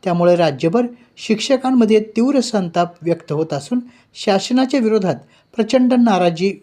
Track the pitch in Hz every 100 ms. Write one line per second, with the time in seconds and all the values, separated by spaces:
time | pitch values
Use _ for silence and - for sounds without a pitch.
0 | 185 175 175 175 165 135 165 214 240 -
1 | _ - - 214 - 262 254 254 220 214
2 | 214 - 247 285 233 208 175 175 170 -
3 | 160 165 - 147 160 147 - 247 240 _
4 | _ - - 196 - 247 262 285 220 214
5 | 190 143 - _ _ - 220 262 254 247
6 | 233 185 180 160 190 190